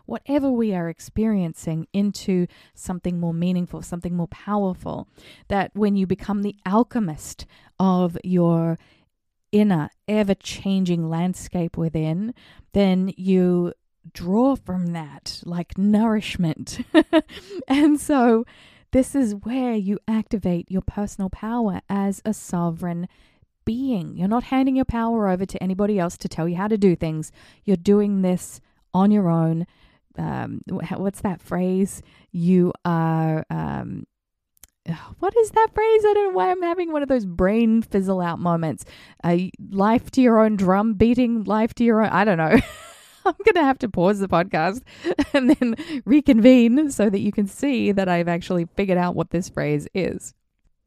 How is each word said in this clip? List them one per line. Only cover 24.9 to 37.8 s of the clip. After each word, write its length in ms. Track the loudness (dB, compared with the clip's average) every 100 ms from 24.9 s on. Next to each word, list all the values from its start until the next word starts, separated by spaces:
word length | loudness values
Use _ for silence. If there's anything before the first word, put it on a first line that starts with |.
| -2 -2 0 0
over 180 | 0 -4
to 160 | -6
anybody 380 | -4 -2 0 0
else 180 | -2 -4
to 100 | -10
tell 180 | -4 -4
you 80 | -2
how 140 | -2
to 80 | 2
do 180 | 2 2
things. 380 | -2 -6 -10 -16 -20 _ -2
You're 100 | 0
doing 460 | 2 2 2 0
this 400 | 0 -2 -6 -20 _ _ _
on 180 | 0 4
your 180 | 4 2
own. 380 | 2 0 -2 -6 _ _ _ _ -10
Um, 440 | -8 -8 -8 -12 -10
wh-, 280 | -10 -8 -6
what's 220 | -6 -6
that 200 | -6 -8
phrase? 600 | -6 -2 0 0 -2 -6 -20 _ _
You 400 | -4 2 4 4 0 -2
are, 600 | 0 0 0 0 -2 -4
um, 580 | -6 -6 -6 -8 -12 -14 _ _ _ _ _
<sighs> 560 | _ _ -12 -12 -12 -6
what 160 | -2 2
is 160 | 2
that 220 | 2 2
phrase? 320 | 2 2 4 4
I 80 |
don't 160 | 2 0
know 80 | 0
why 120 | 0
I'm 120 | 0
having 320 | -2 -2 -2
one 100 | -2
of 60 | 0
those 160 | 0 -2
brain 560 | 0 2 2 2 2